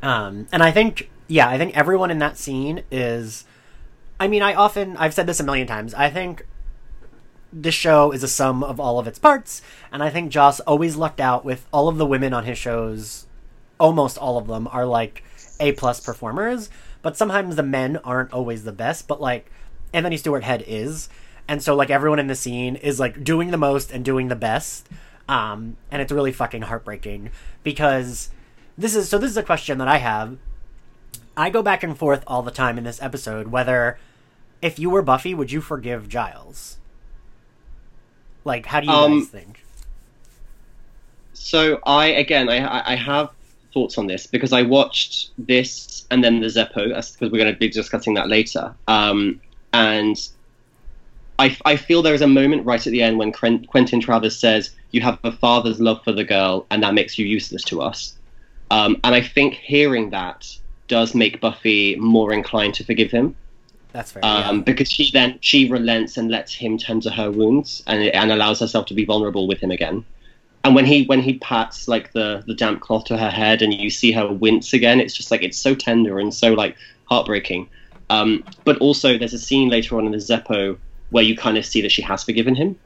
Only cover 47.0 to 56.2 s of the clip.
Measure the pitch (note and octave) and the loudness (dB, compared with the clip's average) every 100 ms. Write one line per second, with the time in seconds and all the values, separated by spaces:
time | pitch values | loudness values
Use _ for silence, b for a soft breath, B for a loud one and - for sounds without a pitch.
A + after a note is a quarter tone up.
47 | A#2 - A2+ A2 G#2+ G#2+ A2+ A2 G#2 A2+ | -8 -6 -2 2 2 2 -2 -2 -4 -4
48 | - G#2 - A2 G#2+ - - - - A2 | -2 -2 2 2 0 -4 -8 -10 0 2
49 | G#2 G2+ G2+ - - - - A#2+ A2 G#2+ | 2 2 0 -2 -10 -20 -2 2 4 2
50 | G#2+ G#2 - - - _ _ _ - - | 0 -2 -6 -16 -20 _ _ _ -18 -18
51 | - - - - C3+ C3 D#3 D3+ - E3+ | -20 -20 -20 2 2 2 0 0 4 4
52 | D#3+ D3 C#3+ C3+ C3+ D3 A#2 A#2+ A#2+ A#2 | 4 4 6 6 6 2 0 -2 0 2
53 | A#2 A2+ G#2+ - A#2 A#2 - C3+ B2+ A#2+ | 2 2 -2 0 0 0 2 2 4 2
54 | A2+ A2+ A2 - A#2 G#2+ G2 b b A#2+ | 2 0 0 0 2 2 -2 b b -2
55 | A#2+ A#2 A#2 A#2 A#2+ A#2+ A#2 A2 A2+ A2+ | 0 -2 -6 0 2 4 2 0 0 0
56 | - G#2 | -2 -4